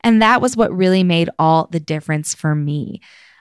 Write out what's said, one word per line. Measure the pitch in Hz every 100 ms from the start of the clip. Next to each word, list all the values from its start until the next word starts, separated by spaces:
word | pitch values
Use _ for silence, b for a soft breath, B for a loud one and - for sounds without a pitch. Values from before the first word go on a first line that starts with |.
And | 233 220
that | 220 247
was | 247 240
what | 226 180
really | 185 190
made | 180 170 165 -
all | 160 160 -
the | 170
difference | 151 156 156 151 156
for | - 156 151
me. | 147 147 - - b b b b